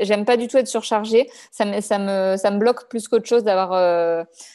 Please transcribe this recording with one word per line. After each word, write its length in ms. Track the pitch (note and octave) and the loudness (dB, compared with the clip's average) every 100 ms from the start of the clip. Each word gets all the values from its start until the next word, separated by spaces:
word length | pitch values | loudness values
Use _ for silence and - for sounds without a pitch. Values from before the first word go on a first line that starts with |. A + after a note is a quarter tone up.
| G3+ | 0
j'aime 180 | G#3 G#3+ | 0 2
pas 120 | A#3+ | 0
du 100 | A#3 | 2
tout 100 | C4 | 0
être 100 | A#3+ | 0
surchargée. 640 | A3+ - A3 A3 A3+ C#4+ - - | -2 -2 -4 0 2 0 -4 -12
Ça 140 | - G#3 | -6 -4
me, 160 | G3+ | -4
ça 180 | G3+ G3+ | -2 -2
me, 380 | G3 F#3+ F#3+ F#3+ | -2 -2 0 0
ça 120 | G3+ | 0
me 60 | G3+ | 0
bloque 300 | A3+ B3 - | 0 0 -6
plus 200 | A#3 - | -10 -2
qu'autre 160 | A#3 A3+ | -2 2
chose 180 | A#3+ | 0
d'avoir, 300 | G#3+ F#3+ F#3 | 2 0 0
euh, 500 | F#3 F3+ F3 E3+ E3 E3 - - | 2 2 2 0 -2 -6 -14 -20